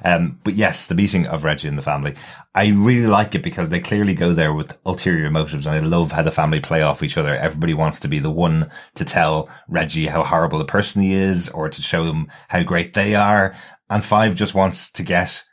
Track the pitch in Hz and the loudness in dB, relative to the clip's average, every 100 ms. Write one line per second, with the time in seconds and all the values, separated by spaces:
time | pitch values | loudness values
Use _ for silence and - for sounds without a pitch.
0 | 90 85 85 - 104 101 98 - - 87 | 0 2 0 -4 -4 0 2 0 -2 0
1 | 101 92 80 80 76 76 76 71 73 71 | 2 2 0 -2 -2 -2 -4 -6 -4 -4
2 | 71 - - - - 95 104 101 107 120 | -4 -8 -16 -20 -6 0 4 4 4 4
3 | 117 101 107 87 87 - 82 87 - 104 | 4 4 2 -2 -4 -4 -2 -2 -2 0
4 | 101 85 85 82 78 76 73 - 92 90 | 0 2 2 2 2 0 -6 -10 -6 -4
5 | 92 82 76 80 78 76 73 78 80 85 | 0 0 0 -2 -2 -4 -4 -2 0 0
6 | 78 78 78 - 78 78 - 80 76 69 | 0 0 -2 0 0 0 0 0 2 0
7 | 76 82 73 64 78 76 82 76 78 - | -4 -2 -2 0 -2 -2 -2 0 0 -2
8 | 73 76 76 80 85 80 78 - - - | -4 -4 -2 0 2 2 0 -6 -16 -10
9 | 87 87 78 78 76 - - 82 78 80 | -2 2 2 0 -4 -12 -6 -4 -2 -2
10 | 76 80 78 85 82 78 76 101 101 101 | -2 -2 0 0 0 -2 -2 0 0 0
11 | 95 95 95 90 82 82 78 - - 87 | 2 2 2 0 -2 -4 -6 -6 -4 -2
12 | 82 78 78 - - 90 87 87 87 104 | -2 -2 -6 -10 -4 -2 0 0 -2 0
13 | 101 104 101 104 95 - - - - 104 | 2 2 4 4 2 -2 -20 -18 -4 -2
14 | - 107 110 90 101 98 95 - - - | 2 2 2 2 -2 2 2 0 -8 -8
15 | 87 87 87 - - | -2 0 0 -4 -10